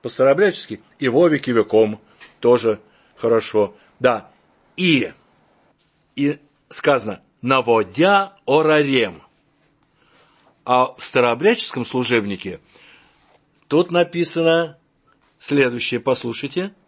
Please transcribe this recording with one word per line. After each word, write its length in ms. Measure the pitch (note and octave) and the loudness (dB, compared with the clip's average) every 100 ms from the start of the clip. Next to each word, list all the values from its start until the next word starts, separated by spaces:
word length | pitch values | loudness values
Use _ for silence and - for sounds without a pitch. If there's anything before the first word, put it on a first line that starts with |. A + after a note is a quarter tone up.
По-старообрядчески 800 | B2 - C3 C#3 G3+ - - G#2 _ _ | -12 0 2 4 0 -2 -10 -16 _ _
«и 80 | C3+ | -2
во 200 | B2 F3 | 2 2
веки 240 | D3 - | 2 0
веком» 480 | A#2 - A2 A2 G#2+ _ _ - _ | 0 2 2 2 -2 _ _ -20 _
тоже 400 | A#2+ B2 A2+ G#2 _ _ _ _ | 2 2 2 -4 _ _ _ _
хорошо. 600 | A#2 A2+ G#2+ G#2+ G2+ - _ _ | 0 0 0 -2 -2 -4 _ _
Да, 300 | B2+ A2+ - _ _ _ _ - | -2 -2 -6 _ _ _ _ -4
и, 360 | F3+ C#3+ G2 - _ _ _ _ _ _ _ _ _ - | 0 0 -2 -10 _ _ _ _ _ _ _ _ _ -4
и 240 | C#3+ C#3+ _ _ _ | -4 -4 _ _ _
сказано 520 | - - C3+ G#2+ F#2 _ _ | -4 0 0 -2 -12 _ _
«наводя 920 | A#2+ C3 A#2+ A2+ F#2+ F#2+ F3+ G3+ G3 _ - | -2 0 2 0 0 0 2 2 0 _ 0
орарем». 760 | C#3+ D#3 D3+ C#3+ C3+ G#2+ E2+ _ _ _ _ _ _ _ _ _ _ _ _ _ _ - | 2 4 2 2 0 -2 -6 _ _ _ _ _ _ _ _ _ _ _ _ _ _ -2
А 280 | B2+ B2+ | 0 0
в 100 | - | -4
старообрядческом 800 | - C3 B2 A#2+ F#3 A#3 - - A#2 | -4 0 0 2 0 0 -2 -4 -6
служебнике 760 | C3 A#2+ A#2+ G2+ F#2+ F#2+ E2+ _ _ - - _ _ _ _ _ _ _ | -4 0 -2 -2 -8 -10 -14 _ _ -20 -20 _ _ _ _ _ _ _
тут 240 | D3 F3 | -2 0
написано 840 | E3+ F3 E3+ E3 E3 E3 E3 E3 D3 _ _ _ _ _ _ | 0 0 -2 -4 0 2 2 0 -10 _ _ _ _ _ _
следующее, 600 | - C#3+ C3 A#2+ - A#2+ | -4 0 0 0 -4 -4
послушайте. 720 | A#2+ B2 A#2+ A2+ C#3 F3 F#3+ _ | -2 -2 -4 -8 -6 -8 -8 _